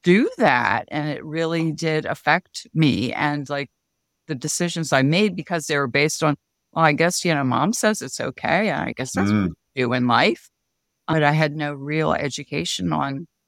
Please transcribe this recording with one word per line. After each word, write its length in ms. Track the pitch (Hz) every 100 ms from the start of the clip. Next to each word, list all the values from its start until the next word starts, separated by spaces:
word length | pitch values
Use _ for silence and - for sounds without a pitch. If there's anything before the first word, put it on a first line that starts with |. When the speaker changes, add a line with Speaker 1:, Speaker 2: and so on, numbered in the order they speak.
Speaker 1:
do 260 | 175 196 359 508
that, 480 | 190 123 110 113 -
and 180 | 151 151
it 140 | 143
really 480 | 151 160 165 165 165
did 340 | 147 160 156 -
affect 600 | 151 - 170 - - -
me 380 | 160 151 101 123
and, 340 | - 147 147 135
like, 200 | 143 135 _ _ _ _ _ -
the 60 | 131
decisions 560 | 156 - 175 165 160
I 80 | 135
made 340 | 135 170 214 175
because 300 | - 170 147
they 100 | 147
were 100 | 131
based 340 | 139 151 -
on, 120 | 156 143 _ _ _
"Well, 120 | 160 160
I 60 |
guess, 300 | 147 165 - 180
you 80 |
know, 100 | 151
mom 280 | 131 123 165
says 280 | 240 214 214
it's 180 | 131 -
okay. 500 | 123 - - 170 214
I 200 | 139 -
guess 200 | - 131
that's 180 | - 101
what 100 | 104
Speaker 2:
Mm. 120 | 92 - _ 135
Speaker 1:
you 100 | 120
do 40 |
in 120 | 127 123
life." 420 | 117 180 349 - _ _ _ _ _ -
But 140 | 160
I 80 | 147
had 240 | 156 151 151
no 180 | 147
real 380 | 143 143 156 156
education 800 | - 143 135 139 147 175 - 175
on 320 | 156 139 135 - _